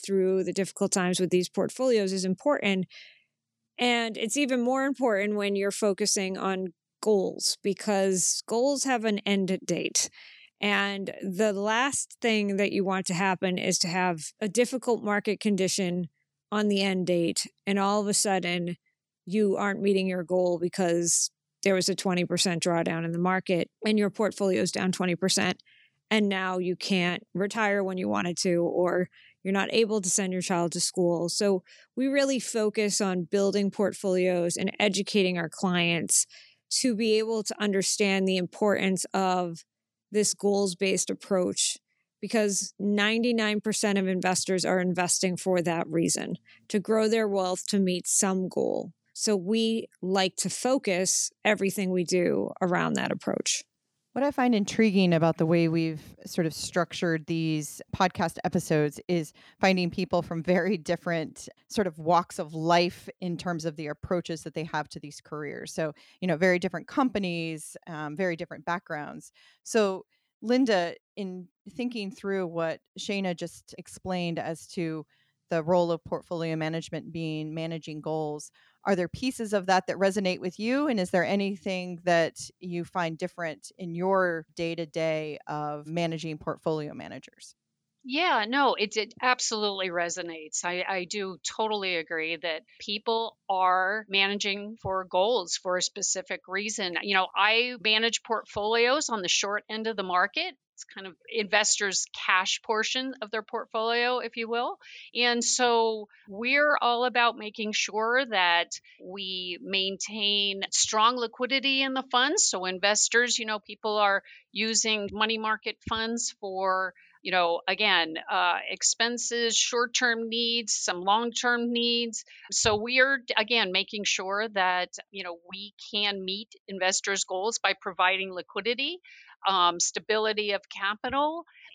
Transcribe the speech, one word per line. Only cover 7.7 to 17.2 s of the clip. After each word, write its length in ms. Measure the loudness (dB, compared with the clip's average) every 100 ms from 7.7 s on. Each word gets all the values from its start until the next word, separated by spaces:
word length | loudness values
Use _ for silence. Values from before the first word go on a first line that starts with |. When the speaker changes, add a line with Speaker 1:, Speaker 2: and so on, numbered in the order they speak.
| -2 0 2 2 2 0 -2 -2
Speaker 1:
goals 360 | 0 2 2
have 220 | 0 0 0
an 140 | 0
end 400 | 0 0 0 -2 -2
date. 440 | -2 -2 -2 -2 -6 -20 -20 -20 _
And 520 | 0 2 0 -2 -6 -8
the 300 | -6 0 2
last 640 | 2 0 2 0 -2 -6 -4
thing 340 | 0 2 2 0
that 160 | 0
you 140 | 0 0
want 200 | 0 -2
to 60 |
happen 440 | 0 0 2 0 0
is 200 | 0 0
to 100 | 0
have 320 | 0 0 0 -6 -6
a 80 | -2
difficult 560 | 2 0 0 0 0
market 380 | 0 0 0 -2
condition 640 | 0 2 2 0 0 -2 -4 _ _ _ -6
on 200 | 0 2
the 120 | 2
end 260 | 2 0 2
date, 380 | 2